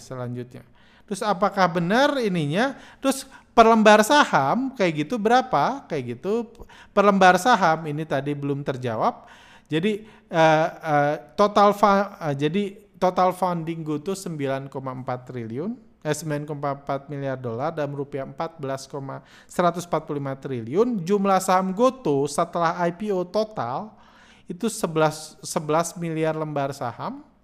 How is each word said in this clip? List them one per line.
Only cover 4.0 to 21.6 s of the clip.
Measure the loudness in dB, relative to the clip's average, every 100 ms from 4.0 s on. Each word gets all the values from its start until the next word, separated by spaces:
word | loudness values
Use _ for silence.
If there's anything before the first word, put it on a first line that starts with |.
saham | 6 4 4 2 2 0 -2
kayak | -2 -2 0 -4
gitu | -2
berapa? | 2 2 2 0 0 -2 -6
Kayak | -8 -6 -8
gitu, | -6 -6 -6 -14 -20 -20 -4
per | 2 4
lembar | 8 8 6
saham | 6 4 4 2 -2
ini | -6 -4
tadi | -4 -2
belum | -4 -4 -4 -4
terjawab. | -6 -4 -2 -2 -2 -12 -20 -20 -20 -6
Jadi, | -2 0 -2 -8 -20 -4
eh, | 4 6 6 2 -4
eh, | -2 2 2 0 -4 0
total | 2 6 4 6
fa-, | 4 4 0 -4 -6
eh, | -2
jadi | 0 0 -4 -6 -18 -2
total | 0 2 2 2
funding | -2 -2 -6 -6 -6
Goto | -6 -6 -8
sembilan | -8 -6 -4 -4 -6
koma | -10 -10 -10
empat | -8 -8 -8
triliun, | -12 -8 -8 -8 -8 -14 _
eh, | -6
sembilan | -4 -4 -6
koma | -6 -6 -6 -6
empat | -6 -8 -6
miliar | -8 -6 -6
dolar | -6 -6 -6
dan | -4 -6 -6
rupiah | -8 -8 -10
empat | -8 -10 -8
belas | -8 -8
koma, | -8 -12 -12 -14 -16 -20 -10
seratus | 0 0 0 -4
empat | -6 -4
puluh | -8
lima | -6 -8
triliun. | -8 -8 -4 0 0 0 -2
Jumlah | 0 2 2
saham | 4 2